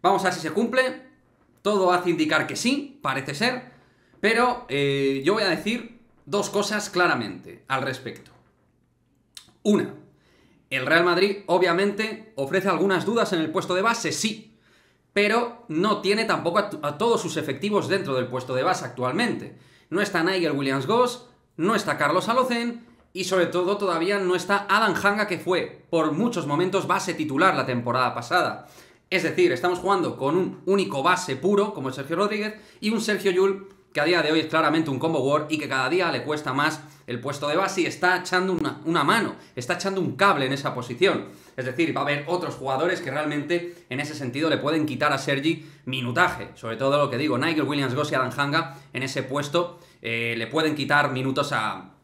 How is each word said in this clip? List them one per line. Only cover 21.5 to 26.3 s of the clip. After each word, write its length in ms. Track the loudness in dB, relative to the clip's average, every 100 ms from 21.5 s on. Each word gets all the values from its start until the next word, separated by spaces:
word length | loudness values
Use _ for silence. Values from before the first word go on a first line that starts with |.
no 200 | -2 0
está 220 | 0 -2 0
Carlos 300 | 2 2 2
Alocen 580 | 0 2 0 -2 -6 -16 -20 _
y, 100 | -8
sobre 220 | 0 2
todo, 320 | 2 2 0 0
todavía 400 | 0 0 0 0
no 160 | 2
está 300 | 0 0 -2 2
Adam 280 | 2 2 2
Hanga, 260 | 0 2 -2
que 100 | -2
fue 480 | 0 0 -2 -10 _
por 220 | 0 2
muchos 340 | 2 0